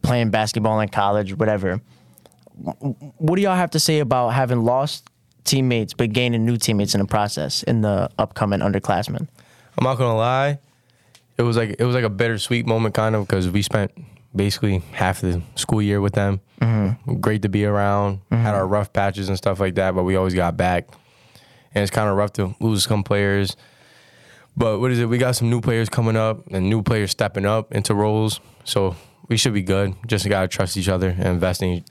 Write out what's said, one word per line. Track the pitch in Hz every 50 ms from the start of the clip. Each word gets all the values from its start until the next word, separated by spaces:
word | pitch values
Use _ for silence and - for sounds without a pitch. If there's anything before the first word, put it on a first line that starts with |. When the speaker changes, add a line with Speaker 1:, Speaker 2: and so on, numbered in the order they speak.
Speaker 1:
playing | - - 123 120 117 107
basketball | 98 110 110 107 - 113 104 113 110 107
in | 107 98
college, | - 107 101 101 104 107 101 95 98
whatever, | - 113 107 107 98 98 92 90 - - - - _ - - _ _ - - _ _ - - -
wh-, | - - 80 - - - 139 - - 139 135 - -
what | 160 151 180
do | 196
y'all | 202 196 185
have | 180 180 165
to | - 156
say | - - 156 151
about | 143 113 131 123 123 113
having | 120 135 131 120 123 120 113
lost | 117 123 131 139 151 - - - - _ _ _ _ _ _
teammates | - - 143 135 131 127 120 113 107 92
but | - - 123 110
gaining | 107 123 123 123 117 113 113
new | 117 120
teammates | 110 - - 110 101 104 - -
in | 101
the | 95
process | 95 110 107 104 104 - - 73 - - - -
in | - 117 113
the | 107 104 101 95 - - - -
upcoming | 110 - - - 110 101 101 -
underclassmen? | - 101 98 98 - - 95 90 - - - - 160 - _ - - _ - - - _ -
Speaker 2:
I'm | - 123
not | 127 131 117
gonna | 131 120 113
lie, | 110 113 123 131 131 139 143 143 139 _ _ _ _ _ _ _ _ _ _ - - _ _ _
it | -
was | 117 120 113 117
like, | 113 104 101 -
it | 117
was | 123 123
like | 127 117
a | 107
bittersweet | 101 98 117 117 113 107 - - 123 117 117
moment, | 120 113 110 113 107 -
kind | 110 110 110 110
of, | 107 98 -
'cause | 98 95 90 92
we | 87 104
spent | 98 - - 107 98 - - - 156 - - - - _ -
basically | 98 101 101 - - 113 104 98 92 - -
half | - - 92 92 90 -
the | 95 92 90 87 87 - -
school | - - - 113 107
year | 104 101 101 101
with | 98 101 -
them. | 104 101 101 98 95 - _ _ -
Speaker 1:
Mm-hmm. | 117 113 113 107 101 98 120 - - 123 - 92
Speaker 2:
Great | 92 110 107 104
to | 104 101
be | 95 104 104
around. | 104 104 101 101 101 101 101 101 101 98 98 - -
Speaker 1:
Mm-hmm. | - 117
Speaker 2:
Had | 113 107 104
our | 98 95
rough | 92 101 104 101 -
patches | - - 98 98 92 101 95 95
and | 95 90
stuff | - 101 95 92
like | 98 95 85
that, | 98 95 95 92
but | 95
we | 90 92 95
always | 92 92 92 90
got | 90 87 85 82
back. | - 87 90 90 85 - - - - _ _ _ _ _ _ - - - _ - - _ _
And | - 104
it's | 101 92
kinda | - 113 107 104
rough | 98 98 104 101 -
to | - 98 92 - -
lose | - 113 107 95 -
some | - 110 104 95
players. | - 104 101 101 98 98 101 98 95 - - - - _ _ - - - - - - - - - - - - - _ -
But | - 120 110 107 101
what | 123 131
is | 123 117
it? | 120 113
We | 120 123
got | 131 123 120
some | - 120 117
new | 120 120
players | 110 127 117 113 113 107
coming | - 123 117 113 110
up | 110 110 110 107 - - -
and | 95 95 92 98
new | 110 110
players | 98 - 120 107 101 92
stepping | - - 110 101 - 101 98
up | 101 110 110 107 -
into | 120 107 98 - 107
roles. | 101 107 107 107 110 110 107 - - - - - - -
So | - - 104 98 92 87 - - - _ _ - -
we | 117
should | 107 - 131 107
be | 101
good. | 90 95 95 98 101 95 92 - -
Just | 113 110 95 92 98
gotta | 101 95 95 92
trust | - - 98 90 -
each | 98 87 98
other | 92 90 92 92
and | 90 90 92
invest | 92 90 87 90 92 90 -
in, | 95 90 87 85 - -